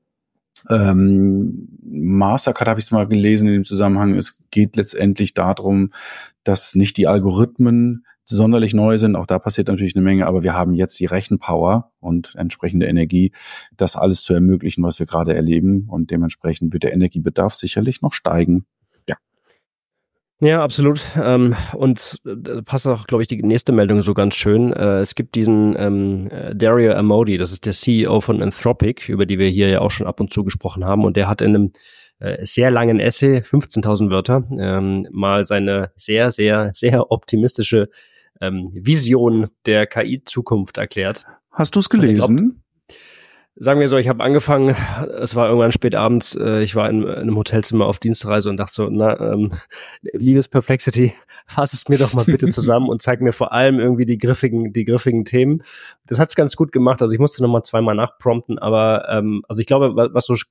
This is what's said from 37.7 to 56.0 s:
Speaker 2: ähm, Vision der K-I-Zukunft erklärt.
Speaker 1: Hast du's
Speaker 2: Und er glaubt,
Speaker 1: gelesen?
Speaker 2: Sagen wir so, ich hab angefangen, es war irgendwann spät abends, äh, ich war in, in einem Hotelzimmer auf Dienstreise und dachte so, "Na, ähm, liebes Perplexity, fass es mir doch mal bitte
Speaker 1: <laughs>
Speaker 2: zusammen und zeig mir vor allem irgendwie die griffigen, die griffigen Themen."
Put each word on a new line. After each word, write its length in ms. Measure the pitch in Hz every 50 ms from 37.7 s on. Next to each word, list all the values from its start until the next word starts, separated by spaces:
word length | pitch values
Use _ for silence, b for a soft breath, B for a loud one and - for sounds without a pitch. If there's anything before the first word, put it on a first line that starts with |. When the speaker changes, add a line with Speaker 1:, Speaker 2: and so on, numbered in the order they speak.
| - 110 101 104 b b b b b b b b b _
Speaker 2:
ähm, 300 | 98 95 95 95 92 90 92
Vision 760 | 95 92 123 160 156 131 117 127 127 120 120 113 110 107 101 - _ _
der 220 | 113 107 107 107 -
K-I-Zukunft 920 | - 117 110 - 127 135 - - - 123 117 - 117 104 95 - - -
erklärt. 480 | 101 - - 104 92 95 107 - B B B B _ _
Speaker 1:
Hast 240 | - - 156 - - 202
du's 100 | 196 -
Speaker 2:
Und 160 | - 220 170
er 100 | 120 107
glaubt, 120 | 104 - -
Speaker 1:
gelesen? 340 | 113 147 202 254 254 - _ _ _ _ _ B B B B B B B B B B B B B _
Speaker 2:
Sagen 240 | - - 127 139 147
wir 80 | 147 135
so, 100 | 131 131
ich 120 | 117 123
hab 100 | 131 113
angefangen, 560 | 107 127 139 135 - 147 147 135 135 135 135 B B B B B 151 - - -
es 160 | 113 117 110
war 120 | 120 117 110
irgendwann 240 | 117 120 117 117
spät 220 | 117 - - 117 -
abends, 420 | 101 104 113 120 117 - - -
äh, 280 | - 107 110 107 110 107
ich 120 | 101 101
war 140 | 113 104 107
in, 140 | 110 110 107
in 60 | -
einem 280 | - - - 113 107 107
Hotelzimmer 480 | 104 - - 113 104 - - 110 101
auf 140 | 101 101 -
Dienstreise 500 | - 117 113 - - 107 104 107 101 104
und 80 | 98 98
dachte 160 | 98 98 -
so, 160 | - 107 -
"Na, 440 | 104 104 107 110 107 - 107 107 107
ähm, 180 | 104 104 104 90 82 B B B B B B B B
liebes 460 | - - - 92 117 131 135 139 131 -
Perplexity, 640 | - 135 - - 131 127 - 131 - 120 123 117 B B B B B B B
fass 280 | - - - 143 135 -
es 140 | 131 - -
mir 120 | 143 127
doch 140 | 139 110 123
mal 120 | 123 113
bitte 220 | - - - - 180
Speaker 1:
<laughs> 20 |
Speaker 2:
zusammen 400 | - - 110 120 117 123 131 127
und 140 | 120 107 -
zeig 180 | 131 123 120
mir 100 | 127 123
vor 220 | 113 - 120 - -
allem 260 | 120 131 135 135 123
irgendwie 260 | 113 123 127 117 123
die 120 | 113 120 104
griffigen, 560 | - 120 127 - - 123 113 113 113 110 104
die 120 | 117 107
griffigen 380 | 107 117 120 - 131 117 113 107
Themen." 380 | - - 123 127 139 151 160 B B B B B B B B